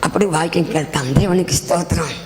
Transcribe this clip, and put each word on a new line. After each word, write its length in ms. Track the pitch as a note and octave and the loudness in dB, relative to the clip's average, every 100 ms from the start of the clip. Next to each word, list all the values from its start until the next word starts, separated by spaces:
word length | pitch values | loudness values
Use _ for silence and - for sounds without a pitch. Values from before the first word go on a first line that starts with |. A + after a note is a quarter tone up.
అప్పుడు 220 | E3 G3 G3+ | 0 0 0
వాక్యంకి 460 | D#3 E3 - D#3+ | 0 0 0 0
వెళ్తాం. 420 | D#3+ D3 D3+ C3 C#3 | 0 -2 -4 2 2
దేవునికి 340 | G3 F#3 F3+ | 4 2 2
స్తోత్రం. 560 | - - E3+ E3+ - D#3 - | -2 0 -2 0 -2 -2 -8